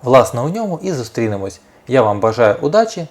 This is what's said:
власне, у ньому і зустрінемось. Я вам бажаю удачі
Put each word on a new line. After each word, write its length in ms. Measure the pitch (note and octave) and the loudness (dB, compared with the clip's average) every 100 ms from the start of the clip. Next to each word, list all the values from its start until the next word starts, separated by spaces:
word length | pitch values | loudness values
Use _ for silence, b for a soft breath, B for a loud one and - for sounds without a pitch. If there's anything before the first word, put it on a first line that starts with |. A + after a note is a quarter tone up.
власне, 380 | B2+ C3 A2+ A#2+ | 6 4 4 0
у 80 | C#3 | -4
ньому 320 | G3+ G#3+ E3 | -4 -6 -6
і 100 | F#3 | -6
зустрінемось. 680 | D3+ A2+ - A2+ G2+ G2 - b b - | -6 -6 -4 -4 -4 -8 -12 b b -2
Я 140 | C3 | 2
вам 180 | G#2+ G#2 | 2 2
бажаю 360 | A2 A2+ A2 G2+ | -2 2 2 2
удачі 460 | C#3+ G#3 A3+ - D#3+ | 0 0 0 -4 -12